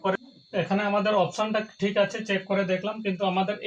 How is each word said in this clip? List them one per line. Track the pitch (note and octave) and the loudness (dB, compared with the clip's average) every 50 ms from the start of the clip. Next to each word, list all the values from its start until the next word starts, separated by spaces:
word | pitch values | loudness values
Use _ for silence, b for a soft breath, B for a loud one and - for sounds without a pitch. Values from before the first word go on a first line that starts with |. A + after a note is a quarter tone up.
| - | 0
করে | F#3+ F#3 - - - - - - _ - | -2 -2 -2 -4 -10 -20 -20 -14 _ -2
এখানে | F#3+ E3 - G3 G3+ G#3 | -2 0 2 2 0 2
আমাদের | G3+ G3+ G#3 G3 G#3+ G#3 | 2 2 2 2 2 4
অপশনটা | G3 F3 - - - G#3+ A3 G#3+ G#3+ G#3+ - - - | 2 2 2 0 -2 -2 0 0 -2 -2 -4 -4 -2
ঠিক | F#3+ G3+ G3+ G#3 G3+ | -2 0 2 2 2
আছে, | G3 - A3 A3 | 2 0 -4 -4
চেক | - G3 F#3+ - - | -2 -2 -2 -2 0
করে | G3 G3 G3 F3 | 0 0 0 0
দেখলাম, | F#3 F3 F#3 G#3+ G#3+ A3 A3 | 0 -2 -2 -4 -6 -4 -4
কিন্তু | G3+ F#3 F3 G3+ F#3 | -4 -2 0 0 0
আমাদের | F3+ F#3+ F#3+ G3+ G#3 - - | 0 0 0 0 -2 -4 -2